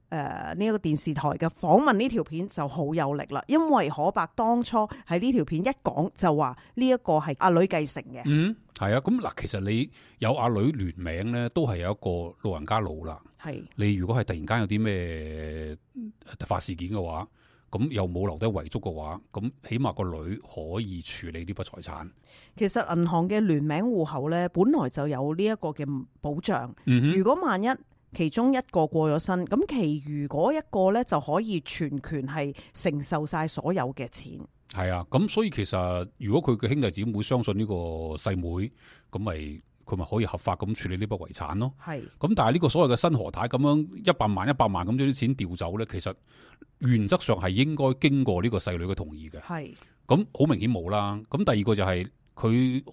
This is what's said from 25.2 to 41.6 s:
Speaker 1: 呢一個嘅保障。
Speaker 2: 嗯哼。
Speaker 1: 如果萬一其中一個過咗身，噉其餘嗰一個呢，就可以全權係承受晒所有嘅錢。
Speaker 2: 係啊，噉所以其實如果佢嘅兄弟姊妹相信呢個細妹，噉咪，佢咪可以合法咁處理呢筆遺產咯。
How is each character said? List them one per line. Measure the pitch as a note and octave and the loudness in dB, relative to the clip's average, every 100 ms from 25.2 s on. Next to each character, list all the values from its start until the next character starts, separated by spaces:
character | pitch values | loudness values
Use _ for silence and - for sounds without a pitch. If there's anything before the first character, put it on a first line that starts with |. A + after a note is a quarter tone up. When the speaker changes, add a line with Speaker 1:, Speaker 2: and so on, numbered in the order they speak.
| C#3+ | -2
Speaker 1:
呢 | D#3+ | 0
一 | G#3 G#3+ | 0 0
個 | E3 | -4
嘅 | C#3 C#3+ C#3 - _ | -6 -4 -6 -8 _
保 | D3+ D3 | -6 -4
障。 | - E3 B2 - | -2 -2 -4 -6
Speaker 2:
嗯 | - B2 | 2 4
哼。 | C#3 F#3+ | 6 4
Speaker 1:
如 | |
果 | F#3+ D#4 | 4 4
萬 | E4+ F#3+ | 2 2
一 | A3+ C4 - _ _ | 0 -2 -6 _ _
其 | - D#3+ | -2 -2
中 | A3+ B3 | 2 4
一 | B3+ - | 2 2
個 | F#3 D3+ | 2 2
過 | E3 D#3 | 2 2
咗 | D3+ | 2
身， | F3+ F3+ F3 | 0 -2 0
噉 | A3+ G4 | 0 0
其 | C#4 E3 D3+ C#3+ | 0 0 -2 -4
餘 | D3 C#3+ | -6 -4
嗰 | C#3+ G3 D#4 | 0 2 0
一 | - | -2
個 | G3+ F#3 | 2 4
呢， | A3 | 2
就 | B3 D#3+ | 0 -2
可 | C#3+ D#3+ | 0 -2
以 | A3+ F3+ | 0 -4
全 | - - D#3 C#3 | -4 -6 -4 -4
權 | - D#3 C3+ | -6 -6 -4
係 | D3+ C#3+ C#3 - | -4 -4 -6 -14
承 | - F3+ D3 | -4 -4 -2
受 | C#3 D#3 D3+ | -2 -4 -2
晒 | D#3+ D#3 | -2 -4
所 | - C#3+ | -4 -2
有 | F#3 B2+ | -2 -2
嘅 | C#3 B2 | -6 -8
錢。 | - - - - _ _ | -8 -10 -14 -16 _ _
Speaker 2:
係 | F#2+ F#2 | -4 -2
啊， | F2+ E2+ | -2 0
噉 | C3 G3+ | 0 2
所 | - | 2
以 | A3 | 0
其 | C#3 | 0
實 | G2 F#2+ F2+ F2+ F2+ - | -2 -2 -2 -2 -4 -8
如 | G#2 C3 | -2 0
果 | D#3+ A2+ | 2 0
佢 | A2+ | 0
嘅 | |
兄 | D3 | 0
弟 | A#2 | 0
姊 | F#2 | -2
妹 | A2 G#2 | -4 -4
相 | G#2 B2+ | 0 0
信 | A2 G2 | 0 -2
呢 | G#2+ | -2
個 | |
細 | F#2 E2+ D#2+ D#2+ D#2 - A2+ | -2 -4 -6 -6 -4 -2 -2
妹， | E2+ F2 A2 - - - _ | -2 -2 -4 -8 -20 -20 _
噉 | F#2+ | -6
咪， | G#2 D#2+ D2+ D2+ - _ | -4 -6 -8 -12 -18 _
佢 | - F#2+ | -6 -6
咪 | E2+ | -2
可 | A2 | -2
以 | |
合 | G#2 G#2 | -2 -2
法 | - F#2 | -2 -2
咁 | G2+ | -2
處 | A2+ F2+ | -4 -4
理 | F#2 | -4
呢 | G#2 | -4
筆 | G2+ E2+ | -6 -8
遺 | |
產 | - D2+ | -10 -6
咯。 | F#2 | -2